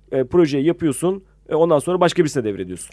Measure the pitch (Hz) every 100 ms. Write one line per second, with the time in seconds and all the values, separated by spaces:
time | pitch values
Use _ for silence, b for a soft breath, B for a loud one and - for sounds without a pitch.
0 | _ 135 123 175 160 139 151 170 165 127
1 | 170 196 _ _ - 156 170 151 170 180
2 | 175 180 156 139 107 95 90 90 -